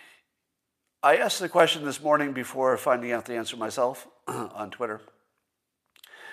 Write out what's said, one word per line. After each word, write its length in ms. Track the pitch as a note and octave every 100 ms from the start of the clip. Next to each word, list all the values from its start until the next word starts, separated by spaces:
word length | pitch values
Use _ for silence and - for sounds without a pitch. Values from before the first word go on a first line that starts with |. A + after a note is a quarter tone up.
| - _ _ _ _ _ _ _ _ _
I 140 | C#3+ F3
asked 240 | A#3 -
the 100 | F3
question 340 | F3 D#3+ D#3+
this 160 | D3 B2+
morning 320 | D3+ D3 C#3+
before 420 | C3 A#2+ C3+ C3 B2+
finding 340 | D3 B2 A#2+
out 140 | A#2 A2+
the 80 |
answer 240 | A#2+ A2 B2
myself 480 | A2 C3+ B2 C3+ - _
<clears throat> 80 | -
on 440 | B2 A2 G2+ G2+
Twitter. 320 | - A#2+ G#2+ - _ _ _ _ _ _ _ _ _ - - -